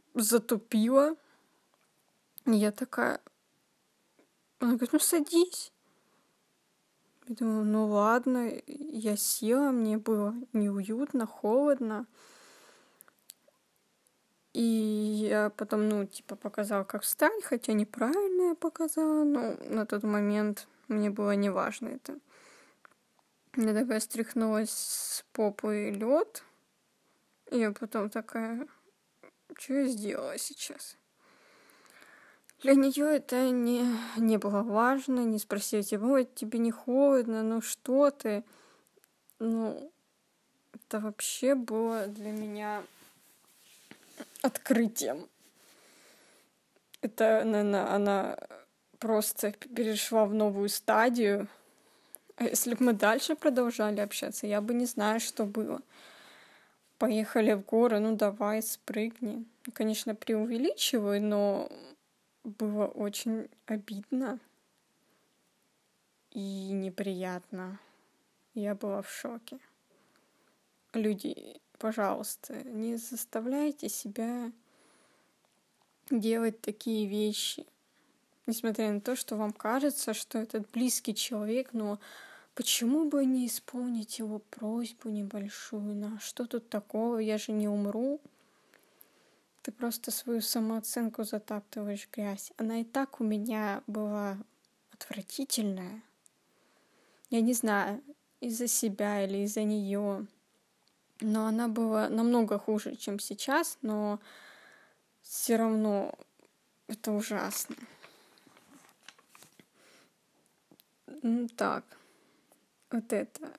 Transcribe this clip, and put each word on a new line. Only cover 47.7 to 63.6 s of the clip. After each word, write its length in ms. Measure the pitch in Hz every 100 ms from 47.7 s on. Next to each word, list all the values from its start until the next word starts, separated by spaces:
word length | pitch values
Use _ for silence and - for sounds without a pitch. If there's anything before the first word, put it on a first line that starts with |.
| 202 -
она 440 | 202 202 196 190 - - - - _ _ _
просто 520 | 226 214 214 - 208
п-, 180 | 208 -
перешла 560 | 233 220 208 - 226
в 80 | 208
новую 380 | 214 208 196 202
стадию. 800 | - - 214 240 240 208 202 202 - _ _ _ _ _ - - -
А 80 |
если 280 | 240 - 240
б 80 | 233
мы 120 | 247
дальше 400 | 208 208 240 - 311
продолжали 640 | 311 247 240 226 214 208
общаться, 460 | 202 - - - 208
я 160 | 208
бы 100 | 214
не 140 | 240 247
знаю, 340 | - 208 226
что 240 | 226 -
было. 380 | 208 220 214 - - - - - - - - - _ _ _ -
Поехали 560 | 226 214 214 233 220
в 140 | 202 196
горы, 340 | 226 240 208
ну 160 | 220 214
давай, 460 | 208 208 208 220
спрыгни. 800 | 220 - - 214 226 226 233 233 226 _ -
Ну, 60 |
конечно, 400 | - 220 214 -
преувеличиваю, 1080 | 214 - 220 226 233 311 587 - 240 202 202
но 460 | 208 208 202 196 - - - - _ _ _ _
было 420 | 233 202 214 208 202
очень 640 | - 208 208 233 220 - -